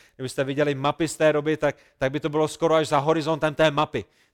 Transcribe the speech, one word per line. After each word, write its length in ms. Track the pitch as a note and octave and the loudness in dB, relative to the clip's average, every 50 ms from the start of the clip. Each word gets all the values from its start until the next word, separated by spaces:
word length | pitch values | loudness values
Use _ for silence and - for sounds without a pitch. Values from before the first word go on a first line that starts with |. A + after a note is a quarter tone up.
| _ _ _ | _ _ _
kdybyste 280 | - C3 B2+ - - C#3 | -12 -10 -8 -4 -4 -2
viděli 300 | C3 C#3 C#3 D3 D3 C#3+ | -2 0 0 0 0 0
mapy 340 | C3+ C3+ C#3+ D3 - E3+ D3 | -2 -2 -2 0 0 -4 -4
z 80 | - | 0
té 160 | - D#3+ D#3 D3+ | 2 2 2 4
doby, 240 | D3+ C#3+ D#3 D#3 | 2 0 -2 -2
tak, 200 | D3 - D3 C#3 _ _ _ _ _ | 0 0 -2 -2 _ _ _ _ _
tak 140 | C#3 C3 C3+ | -4 -2 -2
by 80 | D3+ | -2
to 80 | - D#3 | -6 -2
bylo 200 | C#3+ D#3 D#3 D3 | -2 0 -2 -2
skoro 260 | - - E3+ D#3+ D#3 | -2 -2 0 2 4
až 140 | D#3+ D#3 B2+ | 2 2 2
za 100 | D3 C#3 | 0 0
horizontem 560 | C#3 D3+ D#3+ D#3+ D3 D#3 D#3+ D3 C#3+ D#3 D3 | 2 2 0 0 0 -2 -2 0 -2 -4 0
té 160 | - D#3 D#3 | 2 2 2
mapy, 340 | C#3+ C#3+ D#3 D3+ - B2 G2 _ _ _ _ _ | 4 0 -2 -2 -4 -8 -8 _ _ _ _ _